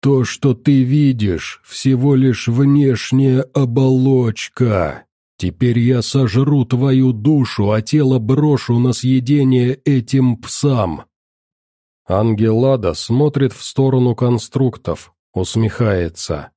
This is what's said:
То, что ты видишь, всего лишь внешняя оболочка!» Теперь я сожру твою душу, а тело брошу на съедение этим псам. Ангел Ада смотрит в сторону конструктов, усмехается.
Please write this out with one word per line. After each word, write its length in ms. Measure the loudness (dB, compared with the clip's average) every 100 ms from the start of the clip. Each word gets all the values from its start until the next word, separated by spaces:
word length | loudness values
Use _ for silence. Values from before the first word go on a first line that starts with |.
То, 240 | 2 0
что 300 | 0 -2 -2
ты 280 | 0 2 2
видишь, 760 | 2 2 2 0 -2 -4 -8 -16
всего 500 | _ -6 -2 0 2
лишь 340 | 2 2 0 -2
внешняя 920 | 0 2 4 2 0 0 2 2 2
оболочка!» 1600 | 0 -2 0 2 2 2 2 2 0 -4 -12 -2 0 0 -2 -6 _ _ _ _
Теперь 380 | -8 -2 0 2
я 240 | 2 0
сожру 640 | 0 0 0 0 2 0 0
твою 480 | 0 2 2 2
душу, 560 | 0 0 0 0 -2 0
а 100 | 0
тело 380 | 0 0 2 0
брошу 600 | 0 0 2 0 0 0
на 140 | 0
съедение 800 | 0 0 0 2 2 2 2 0
этим 640 | -2 0 -2 0 0 2 0
псам. 680 | -8 -4 -2 0 -2 -4 -14 _ _ _ _ _ _ _ _ _ _
Ангел 600 | -2 0 0 0 2 0
Ада 260 | 0 -2
смотрит 600 | -4 -4 0 0 0 -2
в 100 | -4
сторону 500 | -10 -2 0 2 0
конструктов, 1000 | 0 0 -2 -4 -2 -2 -2 -8 -8 -10 _ _
усмехается. 1160 | -6 -4 -2 -2 -2 -2 0 -2 -8 -8 -8 -10